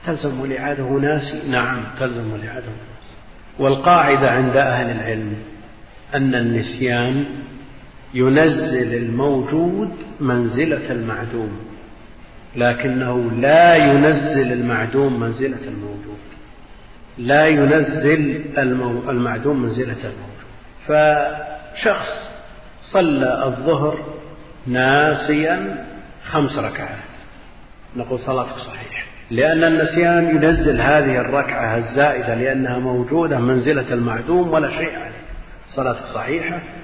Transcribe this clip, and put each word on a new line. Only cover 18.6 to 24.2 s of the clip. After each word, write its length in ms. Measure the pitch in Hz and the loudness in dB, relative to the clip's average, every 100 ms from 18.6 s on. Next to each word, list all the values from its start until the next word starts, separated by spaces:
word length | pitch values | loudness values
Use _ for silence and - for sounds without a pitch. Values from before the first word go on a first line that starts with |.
| 127 127 123 120 123 | 0 0 -2 -4 -4
المعدوم 520 | 123 120 110 139 143 | -2 -2 -2 -2 0
منزلة 340 | 117 113 123 113 | -2 -4 -6 -6
الموجود. 360 | 110 - - - - - - - - | -10 -12 -16 -18 -20 -20 -20 -18 0
فشخص 1400 | 151 151 147 143 - - - - - 339 294 - - - - - - - - - | 4 4 4 0 -4 -10 -12 -14 -2 0 0 -4 -10 -12 -16 -18 -20 -20 -20 -2
صلى 520 | 196 170 139 131 120 131 | 2 4 2 0 0 -2
الظهر 540 | 120 160 151 147 - - - | -2 0 2 0 -4 -10 -14